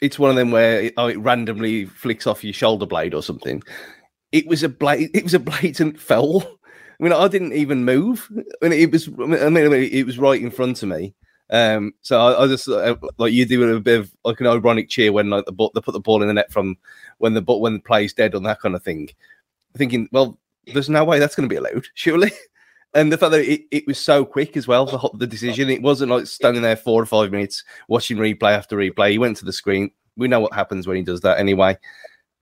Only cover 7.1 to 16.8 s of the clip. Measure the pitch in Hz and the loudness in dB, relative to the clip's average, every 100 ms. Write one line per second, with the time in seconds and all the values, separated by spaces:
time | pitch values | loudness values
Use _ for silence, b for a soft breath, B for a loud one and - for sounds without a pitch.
7.1 | 160 190 190 175 135 143 135 123 131 202 | 2 2 2 -2 -2 0 0 2 2 0
8.1 | 240 - 208 - - 165 156 165 160 156 | -4 -8 -12 -12 -4 0 4 4 2 -2
9.1 | 131 127 165 147 165 151 139 131 135 131 | -8 -2 0 2 4 4 4 2 -2 -2
10.1 | 123 139 131 117 113 127 123 101 87 98 | 0 2 2 -2 -4 -4 -4 -6 -6 -8
11.1 | - _ _ - 113 113 107 101 - - | -14 _ _ -2 2 2 0 -4 -10 -2
12.1 | 123 120 127 135 131 - 104 107 120 - | 2 4 4 2 0 -2 -2 -2 -4 -8
13.1 | - 117 120 120 123 117 113 104 117 98 | -4 0 2 2 2 2 2 2 2 0
14.1 | _ 117 113 123 117 117 113 - - 107 | _ -6 -2 0 2 2 2 0 0 2
15.1 | 104 101 101 98 92 107 113 120 104 110 | 2 0 -2 -4 -4 -2 -2 -6 -6 0
16.1 | 110 104 104 - 107 95 92 | 2 2 0 -2 -4 -4 -8